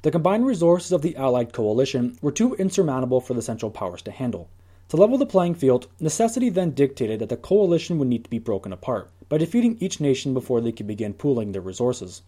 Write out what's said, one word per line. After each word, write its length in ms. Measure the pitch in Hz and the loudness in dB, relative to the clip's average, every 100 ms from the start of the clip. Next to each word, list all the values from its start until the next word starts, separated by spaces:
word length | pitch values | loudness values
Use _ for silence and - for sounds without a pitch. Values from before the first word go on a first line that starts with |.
The 80 | 156 | 0
combined 360 | 165 165 214 262 | 0 2 2 0
resources 460 | 196 170 175 165 | 2 4 4 2
of 100 | 175 | 0
the 140 | 165 135 | 0 -2
Allied 360 | 135 123 117 | 0 0 -2
coalition 640 | - 107 113 135 131 123 - | -2 0 2 2 0 -2 -2
were 100 | 143 | -4
too 220 | 143 240 | 0 0
insurmountable 680 | - 190 196 165 131 127 127 | 2 -2 0 0 0 2 0
for 140 | - | 0
the 80 | 123 | -4
Central 280 | 110 113 113 | -4 -6 -6
Powers 320 | - 95 87 | -6 -8 -6
to 80 | 104 | -14
handle. 380 | - 123 98 85 - - - - | -6 -6 -6 -12 -20 -20 -20 -4
To 80 | 156 | 4
level 220 | 214 254 | 6 6
the 80 | 277 | 2
playing 280 | 190 175 | 2 2
field, 340 | 170 135 123 - - | 2 4 4 0 -6
necessity 480 | 156 - 226 240 247 | -4 0 0 2 0
then 220 | 185 175 | 0 -2
dictated 500 | 135 139 - 110 107 | 2 0 2 -4 -4
that 80 | 107 | -4
the 80 | 117 | -6
coalition 640 | - 202 190 165 - 165 | 2 2 4 2 0 -2
would 100 | 131 | 0
need 160 | 117 | -2
to 60 | - | -4
be 80 | 113 | -8
broken 340 | 113 98 101 | -4 -6 -6
apart 380 | 95 - 101 - _ - | -10 -6 -6 -8 _ -4
by 100 | 156 | -2
defeating 380 | 165 240 240 226 | 0 2 2 0
each 220 | - - | -6 -2
nation 340 | 143 131 139 | 0 0 0
before 260 | 127 127 120 | -4 0 0
they 120 | 117 | 0
could 140 | 113 104 | -6 -8
begin 280 | 107 110 | -6 -6
pooling 380 | 101 143 120 104 | -4 -2 0 -2
their 80 | 98 | -6
resources. 600 | 90 92 123 123 92 92 | -8 -2 -2 -2 -10 -16